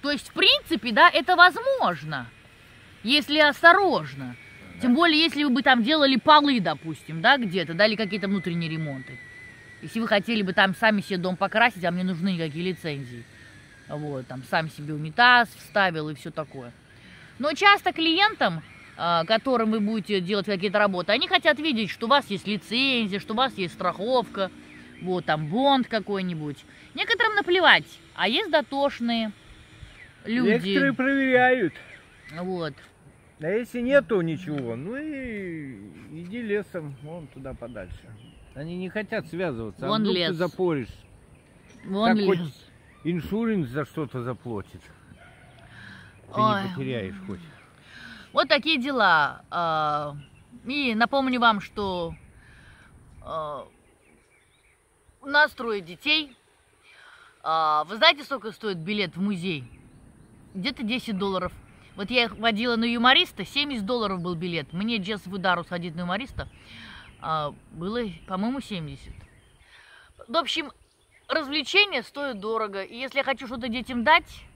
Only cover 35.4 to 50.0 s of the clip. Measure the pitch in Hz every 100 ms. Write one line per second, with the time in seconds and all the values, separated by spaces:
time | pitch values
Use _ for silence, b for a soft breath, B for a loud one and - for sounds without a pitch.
35.4 | 190 165 143 113 101 80 107 156 175 226
36.4 | 233 202 196 180 151 135 143 175 143 -
37.4 | 135 123 117 120 92 - - 110 117 -
38.4 | - - 156 175 185 208 208 - 165 165
39.4 | 185 120 113 95 135 220 208 185 165 160
40.4 | 180 - 185 151 110 - - - - -
41.4 | - - - - - 190 226 220 196 185
42.4 | 170 - - - - - 147 175 143 208
43.4 | 226 214 139 131 151 - 143 131 120 123
44.4 | 123 107 95 92 - - - - - -
45.4 | - - B B B B B B - -
46.4 | 214 202 190 175 135 123 95 98 - 92
47.4 | 85 - - - B B B B B 269
48.4 | 294 294 294 320 247 262 202 165 139 127
49.4 | - 170 170 156 151 147